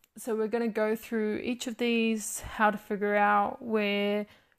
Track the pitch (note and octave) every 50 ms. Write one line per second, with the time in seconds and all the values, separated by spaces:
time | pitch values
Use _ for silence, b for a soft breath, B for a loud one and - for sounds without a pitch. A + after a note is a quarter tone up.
0 | _ _ _ G#3+ - C4+ G#3+ A3 A3 G#3+ A3 A#3 A#3 A#3 G#3+ A3 G#3+ G#3+ A3 A3
1 | - - A#3 A3 G#3+ G#3+ G#3+ - - - B3 A#3+ - C4 A3+ - A#3+ A#3+ A#3 A#3
2 | A3+ A3+ A3+ G#3+ G3+ - - - - - - - A3 G#3+ G#3 G3+ - - G#3+ F#3+
3 | G#3 G#3 G#3 G#3 G#3 G#3 G#3 G3+ G#3 - - - B3+ A#3+ A3 G#3+ G#3 G3+ G3+ G3+
4 | G3+ G3+ G#3 G#3 G#3 b b b b b b